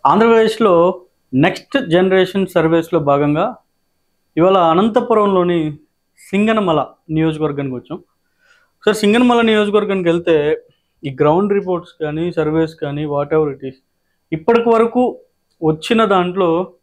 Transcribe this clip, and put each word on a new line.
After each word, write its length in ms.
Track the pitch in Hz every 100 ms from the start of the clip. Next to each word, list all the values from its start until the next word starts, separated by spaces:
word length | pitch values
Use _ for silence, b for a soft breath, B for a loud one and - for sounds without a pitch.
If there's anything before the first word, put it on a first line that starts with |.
| 135
ఆంధ్రప్రదేశ్లో 960 | 180 233 226 220 220 220 170 180 185 _ _ _
నెక్స్ట్ 560 | 127 165 185 - 277 175
జనరేషన్ 580 | 170 190 185 185 196 185
సర్వేస్లో 520 | 175 160 165 165 170
భాగంగా 580 | 143 143 147 151 214 233 _ _ _ _ _ _ _ -
ఇవాళ 200 | 180 190
అనంతపురంలోని 1200 | 165 165 220 233 247 220 202 190 175 175 156 147 _ _ _ _
సింగనమల 720 | - 196 214 220 185 156 131 _ -
నియోజకవర్గానికి 680 | 156 160 156 151 143 139 127
వచ్చాం. 220 | - 151
ఒకసారి 1000 | _ _ _ _ _ _ _ _ - 208
సింగనమల 440 | 202 226 247 233
నియోజకవర్గానికి 680 | 226 214 208 208 196 196 170
వెళ్తే 540 | 170 170 156 147 160 _ _ _ _
ఈ 120 | 143 131
గ్రౌండ్ 340 | 147 165 202
రిపోర్ట్స్ 400 | 202 180 175 175 _
కానీ, 300 | 151 151 175
సర్వేస్ 440 | 170 151 160 160 160
కానీ, 300 | 147 147 151
whatever 440 | 143 147 156 151 135
it 100 | 135
is, 80 | 131 _ _ _ _ _
ఇప్పటి 380 | 160 160 233 233
వరకు 500 | 226 226 247 247 - _ _ _ _
వచ్చిన 420 | 156 156 - 226 214
దాంట్లో 680 | 190 180 185 175 165 190 _